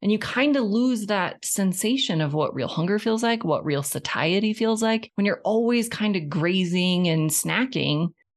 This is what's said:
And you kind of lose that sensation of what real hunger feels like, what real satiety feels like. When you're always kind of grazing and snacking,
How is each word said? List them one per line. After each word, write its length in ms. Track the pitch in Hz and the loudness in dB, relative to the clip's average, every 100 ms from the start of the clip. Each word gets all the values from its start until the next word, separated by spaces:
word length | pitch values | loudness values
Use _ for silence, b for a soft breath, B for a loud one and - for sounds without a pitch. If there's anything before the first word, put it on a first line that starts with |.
And 80 | 202 | 0
you 80 | 214 | 0
kind 380 | - 240 294 277 | 0 0 2 2
of 80 | |
lose 420 | 214 220 254 233 202 | 2 2 0 0 -2
that 380 | 202 175 - | -2 -2 -6
sensation 760 | - - 190 180 220 269 - 160 | -6 0 0 0 0 0 0 0
of 140 | 151 | 0
what 180 | 151 143 | 0 -2
real 140 | 135 - | -2 -4
hunger 320 | - 170 208 | -2 0 0
feels 240 | 226 226 | 0 0
like, 220 | 233 226 | 0 0
what 200 | 175 143 | 0 0
real 200 | 147 143 | 0 -2
satiety 680 | 143 131 - - 156 190 214 | -2 -6 -6 -2 0 2 0
feels 280 | 214 220 220 | 0 0 0
like. 300 | 226 226 226 | 0 0 -2
When 100 | - | -2
you're 180 | 202 - | -2 0
always 440 | 190 220 233 240 226 | 0 2 2 2 0
kind 280 | - 214 190 | -2 -2 -2
of 120 | 147 | -2
grazing 800 | 147 170 185 180 180 180 180 175 | -2 0 2 2 2 2 2 2
and 240 | 160 156 | 2 2
snacking, 800 | - 165 180 262 - 139 147 170 - _ | 0 0 0 0 0 0 0 -2 -6 _